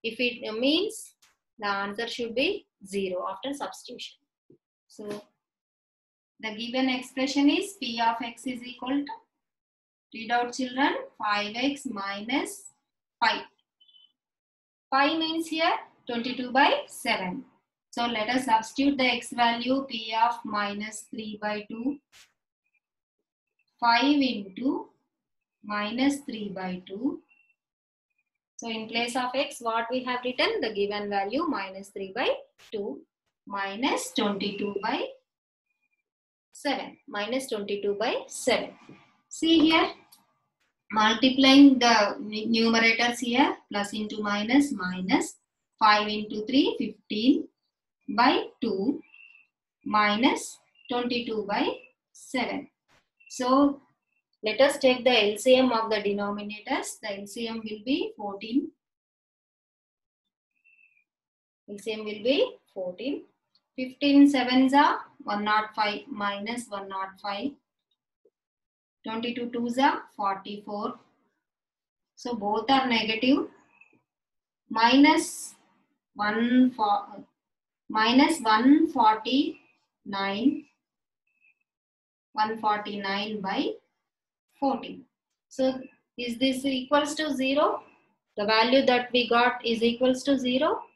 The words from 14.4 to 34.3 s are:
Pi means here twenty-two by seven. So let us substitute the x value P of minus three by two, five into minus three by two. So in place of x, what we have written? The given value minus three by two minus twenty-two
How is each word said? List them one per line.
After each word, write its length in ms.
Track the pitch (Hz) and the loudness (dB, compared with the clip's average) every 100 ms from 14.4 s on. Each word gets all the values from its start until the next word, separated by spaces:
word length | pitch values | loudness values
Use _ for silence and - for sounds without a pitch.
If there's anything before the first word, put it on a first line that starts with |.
| _ _ _ _ _ | _ _ _ _ _
Pi 240 | 269 285 330 | 2 2 0
means 300 | 320 330 330 | -2 -4 -4
here 260 | 320 330 427 - _ - | -2 0 -2 -6 _ -8
twenty-two 440 | 240 247 247 247 | -6 -6 -6 -2
by 320 | 247 294 571 - | 4 4 2 -4
seven. 580 | - 233 202 185 185 - _ _ _ _ | -8 -4 -4 -4 -10 -14 _ _ _ _
So 160 | - 233 | -6 -4
let 220 | 226 214 | -2 -2
us 160 | 254 | -2
substitute 540 | 254 294 - - 277 277 | 0 0 0 0 0 2
the 60 | |
x 260 | 254 240 - | 0 0 -6
value 560 | 240 233 233 240 269 269 | 0 2 2 0 -2 -2
P 260 | 226 220 226 | -10 -4 0
of 140 | 240 240 | 0 0
minus 640 | 220 208 202 202 214 - - | -6 -4 -4 -6 -10 -14 -14
three 280 | - 214 214 | -12 -10 -8
by 260 | 214 208 208 | -6 -6 -8
two, 280 | 226 254 285 _ - - _ _ _ _ _ _ _ _ _ _ _ _ _ _ _ | -6 -6 -6 _ -20 -20 _ _ _ _ _ _ _ _ _ _ _ _ _ _ _
five 240 | 233 240 | 2 4
into 840 | 269 294 262 214 190 190 254 359 - _ _ _ _ _ _ _ | 4 4 2 -2 -10 -4 -4 -4 -8 _ _ _ _ _ _ _
minus 540 | 202 208 208 233 277 285 | -8 -6 -4 0 0 0
three 300 | - 220 202 | -8 -10 -8
by 280 | 185 185 180 - | -8 -8 -8 -10
two. 360 | 196 269 - _ _ _ _ _ _ _ _ _ _ _ _ _ - | -6 -6 -6 _ _ _ _ _ _ _ _ _ _ _ _ _ -14
So 100 | 233 | -8
in 200 | 220 220 | -8 -6
place 280 | 233 240 247 | -4 -2 -2
of 140 | 247 | -2
x, 240 | 262 294 - | -2 -4 -4
what 260 | 233 226 226 | -4 -2 -2
we 140 | 254 | -4
have 160 | 247 240 | -4 -4
written? 360 | 247 247 339 453 | -4 -2 -2 0
The 140 | 233 | -4
given 340 | 202 202 208 208 | -2 -4 -4 -4
value 380 | 202 196 247 330 | -4 -2 -4 -4
minus 400 | 220 190 190 196 | -4 -6 -12 -14
three 240 | 196 190 | -12 -10
by 140 | 202 349 571 - _ - | -4 -4 -4 -8 _ -12
two 300 | 214 202 285 _ _ _ _ - | -10 -8 -10 _ _ _ _ -12
minus 680 | 202 196 202 277 508 - | -8 -8 -4 -4 -2 -4
twenty-two 640 | - 208 | -4 -2